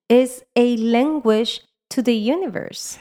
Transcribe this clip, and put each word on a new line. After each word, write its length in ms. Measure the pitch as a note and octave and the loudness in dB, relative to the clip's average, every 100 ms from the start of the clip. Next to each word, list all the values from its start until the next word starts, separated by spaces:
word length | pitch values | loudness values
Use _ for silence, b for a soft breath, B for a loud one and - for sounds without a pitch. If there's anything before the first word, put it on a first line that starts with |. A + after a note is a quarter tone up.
| - | 2
is 340 | A#3+ B3+ - - - | 4 4 -4 -4 0
a 200 | A#3+ A#3+ | 2 2
language 840 | A3+ A#3 C#4+ D#4 A3+ G#3+ A#3 - - _ _ | 0 0 0 0 0 0 0 -6 -14 _ _
to 100 | - | -2
the 120 | B3 | 0
universe. 840 | A3+ G#3 E4 F4+ F#3 - - - - | 0 0 -2 -2 -6 -10 -12 -14 -14